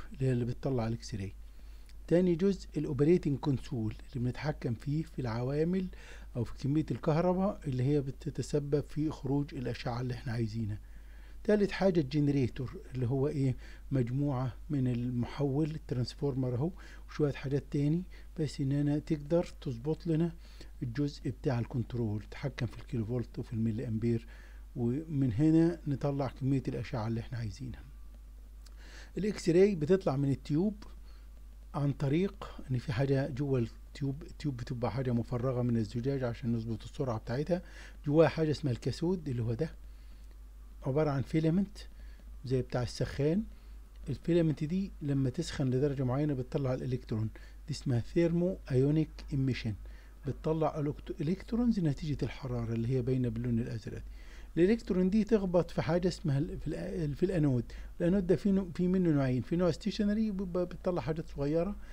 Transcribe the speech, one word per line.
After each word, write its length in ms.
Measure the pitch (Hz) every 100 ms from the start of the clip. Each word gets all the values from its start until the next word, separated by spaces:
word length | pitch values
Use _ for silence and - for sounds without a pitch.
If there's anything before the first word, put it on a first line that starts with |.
| -
اللي 120 | - 131
هي 60 |
اللي 140 | 123 120
بتطلع 420 | 123 143 127 113
الإكس 280 | 113 - 104
راي. 180 | 98 - - - - - - - -
تاني 280 | 170 180 160
جزء 320 | 196 190 - 156
الأوبريتنج 600 | 156 131 147 180 156 135
كونسول 580 | 147 131 - 123 107 - -
اللي 160 | 127 123
بنتحكم 480 | - 147 - 139
فيه 300 | 110 139 151
في 160 | 160 -
العوامل 680 | 127 113 127 147 165 190 185 - - - - 123
أو 80 |
في 100 | 110 -
كمية 280 | 131 151 147
الكهرباء 680 | 123 170 151 180 180 196 202 147
اللي 160 | 127
هي 180 | 131 147
بتتسبب 840 | 135 - 156 - - 147 143 147 131
في 200 | - 156
خروج 460 | - 131 143 143 139
الأشعة 460 | 123 120 135 120
اللي 120 | 127
احنا 200 | 117 120
عايزينها. 460 | 120 110 110 110 104 - - - - - -
تالت 280 | - 208 196
حاجة 280 | - 190 175
الجنريتور 800 | 131 151 143 139 120 - 123 180 - 127
اللي 120 | 120
هو 200 | 135 143
إيه؟ 280 | 151 135 120 - - -
مجموعة 600 | 135 117 131 143 127 120 - -
من 180 | 143 127
المحول 840 | 120 123 120 113 - 143 135 156
الترانسفورمر 840 | 156 - 123 117 - 143 135 127 123
أهو 160 | 165 - - - -
وشوية 240 | - 147
حاجات 300 | - 131 139 -
تاني، 320 | 147 147 170 180 - - -
بس 220 | 151 -
إن 100 | 135
أنا 280 | 143 147 147
تقدر 540 | - 156 147 170 180 -
تظبط 460 | 151 117 143 160 170
لنا 240 | 156 170 - - - - -
الجزء 460 | 127 113 147 - 147
بتاع 300 | - 147 120
الكنترول، 640 | 113 127 113 120 113 107
تتحكم 420 | - - 143 - 117
في 120 | 117
الكيلو 240 | - 113 107
فولت 340 | 123 113 -
وفي 140 | -
الميلي 340 | 110 113 107 123
أمبير، 400 | 110 117 113 - - - - - 139
ومن 580 | 117 135 160 143 135
هنا 460 | 104 156 160 165 165 147
نطلع 400 | 135 143 139 131
كمية 360 | - 131 135 131
الأشعة 400 | 131 - 123 113
اللي 120 | 113
احنا 180 | 110 117
عايزينها. 460 | 110 92 127 - - - - - - - - - - - - - - -
الإكس 320 | 202 - 180
راي 260 | 165 202 180
بتطلع 420 | 147 190 175 135
من 120 | 139
التيوب 440 | 135 - 147 208 208 - - - - - - - - -
عن 200 | 147 143
طريق 560 | 127 139 160 190 - - - -
إن 60 | 123
في 160 | -
حاجة 360 | 101 139 135 139
جوه 300 | 123 143 131
التيوب، 640 | 113 - - - 139 139
التيوب 340 | - - 151 123
بتبقى 340 | 120 120 117
حاجة 200 | 117 127
مفرغة 500 | 117 113 123 131 123
من 160 | 123 117
الزجاج 460 | 107 120 131 139
عشان 300 | 123 113 120
نظبط 300 | 117 113 107
السرعة 340 | - - 131 107
بتاعتها. 440 | - 123 156 180 - - - - 147
جواها 220 | 151 151
حاجة 240 | - 156
اسمها 220 | 139 139
الكاثود 560 | 117 135 - 160 185 147
اللي 140 | 120
هو 100 | 113
ده، 180 | 117 156 - - - - - - - - - - -
عبارة 260 | 139 139 156
عن 120 | 139
filament 560 | - 160 160 175 190 - - - - - - - 120
زي 160 | 127
بتاع 220 | 123 127
السخان. 600 | 117 - 139 - 147 190 226 - - - - - -
الفيلامنت 540 | 120 - 170 160 139
دي 280 | 151 185 196 -
لما 280 | 147 139 131
تسخن 400 | 147 160 - 131
لدرجة 340 | 127 147 139
معينة 300 | 127 135 151
بتطلع 400 | 131 123 156 131
الإلكترون، 560 | 131 139 123 - 110 110 - - - -
دي 60 |
اسمها 260 | 135 143 120
ثيرمو 580 | - 170 170 170 180 190 -
أيونيك 400 | 131 139 156 151 - -
emission، 400 | 139 135 120 117 95 - - - - 135
بتطلع 540 | - 156 160 151 156
إلكترو-، 400 | 143 - - 180
إلكترونز 580 | 151 190 - 226 247 208
نتيجة 380 | 160 135 151 135
الحرارة 500 | 127 - 131 120 117
اللي 140 | 113 113
هي 140 | 131
باينة 280 | 120 131 123
باللون 300 | 113 123 113
الأزرق. 420 | - 110 - - - - - - - 165
الإلكترون 520 | 185 233 - 185 185
دي 140 | 214
تخبط 480 | 202 220 190 175 160
في 100 | -
حاجة 260 | 147 175 180
اسمها 320 | - 151 139
ال-، 200 | 180 190
في 80 | 147
الأ-، 480 | 165 180 190 151 135
في 80 |
الأنود. 400 | 180 185 147 123 - - - -
الأنود 260 | 170 202 175
ده 80 | 165
في 160 | 202
نوع، 160 | 196 180 156
في 120 | 180
منه 220 | 185 175
نوعين، 320 | 143 131 127
في 140 | - 170
نوع 160 | 175
stationary 600 | - 202 - 202 214 220
بيبقى 340 | 190 190 180 175
بتطلع 360 | - 190 175
حاجات 240 | 147 160 -
صغيرة، 480 | 151 143 165 185 208 -